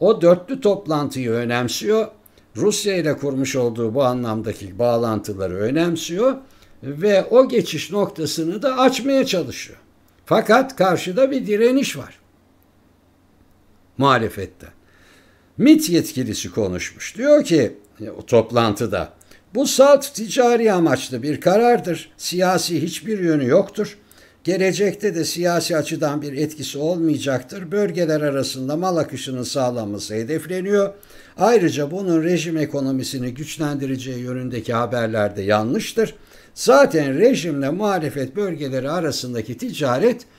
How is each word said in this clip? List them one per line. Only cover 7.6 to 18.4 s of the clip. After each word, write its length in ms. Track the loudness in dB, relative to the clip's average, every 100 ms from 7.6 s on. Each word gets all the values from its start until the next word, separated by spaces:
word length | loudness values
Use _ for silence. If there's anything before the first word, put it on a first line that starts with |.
| -2 -4 -4
noktasını 720 | -2 -2 -4 -6 -4 -4 -2
da 160 | -2 2
açmaya 480 | 2 2 0 0 2
çalışıyor. 520 | -2 -4 -10 -14 -20 _ _ _ _ 0
Fakat 500 | 0 4 2 2 0
karşıda 540 | 2 0 -2 0 2
bir 160 | 0 -2
direniş 520 | 2 4 2 0 -6
var 200 | -14 -18 _ _ _ _ _ _ _ _ _ _ _ _ _ _ _ _ _ 0
muhalefette. 680 | 2 2 0 -6 -12 -14 -20 -20 _ _ _ _ _ _ _ 2
mit 320 | 6 6 6
yetkilisi 600 | 0 0 -4 -6 -6 -6
konuşmuş. 640 | -4 -2 -4 -8 -12 -14 -2
Diyor 280 | 4 4
ki, 280 | 6 2 2 -4 -20 -16
e, 100 | -16
o 160 | -14 2
toplantıda, 840 | 2